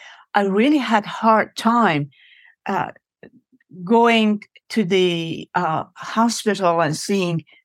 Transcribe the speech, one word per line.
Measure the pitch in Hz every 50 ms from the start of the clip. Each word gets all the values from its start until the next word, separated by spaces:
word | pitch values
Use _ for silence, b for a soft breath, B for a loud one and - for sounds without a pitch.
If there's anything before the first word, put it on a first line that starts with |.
| B B B B B B -
I | 208
really | 202 196 190 208 226 294 302 285
had | 240 226 226 214 208
hard | 175 - - 214 226 220 214 - - -
time, | - - 220 233 240 226 190 156 143 147 139 b b b b b b b b b b -
uh, | - 196 175 - - - _ _ _ _ _ - - _ _ _ _ _ _ _ _ - 185
going | 175 180 233 233 233 233 233 226 214 214 208 208 - - _ - _ -
to | - 226 208
the, | 170 196 185 185 180 175 165 165 165 160 156 - - -
uh, | 180 170 160 160 135 - - _
hospital | - - - - 220 226 233 220 - - 220 196 190 196 170 170 170
and | 165 147 156
seeing | 160 - - 202 196 180 170 165 160 - b b b